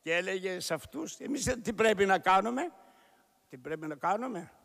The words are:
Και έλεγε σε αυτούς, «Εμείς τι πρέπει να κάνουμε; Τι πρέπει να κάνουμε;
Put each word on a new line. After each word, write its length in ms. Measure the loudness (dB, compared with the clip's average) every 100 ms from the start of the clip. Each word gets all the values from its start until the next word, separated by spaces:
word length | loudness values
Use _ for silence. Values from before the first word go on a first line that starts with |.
Και 160 | 0 0
έλεγε 440 | 0 -4 -4 -6
σε 140 | -4
αυτούς, 440 | -6 -6 -10 -10 -8
«Εμείς 380 | -6 -4 -2 -2
τι 100 | -4
πρέπει 340 | 2 4 6 4
να 120 | 4
κάνουμε; 540 | 6 4 4 -2 -4 -6 -20 _ _ _ _ _ _
Τι 100 | -14
πρέπει 280 | -8 -6 -6
να 80 |
κάνουμε; 580 | -4 0 0 -2 -6 -10 _